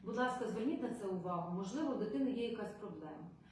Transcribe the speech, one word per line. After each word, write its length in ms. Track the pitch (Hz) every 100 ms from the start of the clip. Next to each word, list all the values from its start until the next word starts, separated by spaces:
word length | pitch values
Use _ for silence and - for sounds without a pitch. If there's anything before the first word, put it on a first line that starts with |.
будь 120 | - 240
ласка, 300 | 254 247 208
зверніть 340 | 214 254 -
на 60 | 247
це 180 | - 196
увагу. 480 | 185 180 175 170 180
Можливо, 360 | 190 277 294
в 60 | 220
дитини 320 | 214 269 254
є 160 | 233 226
якась 220 | 220 233 -
проблема. 500 | 196 - 151 - 165 - -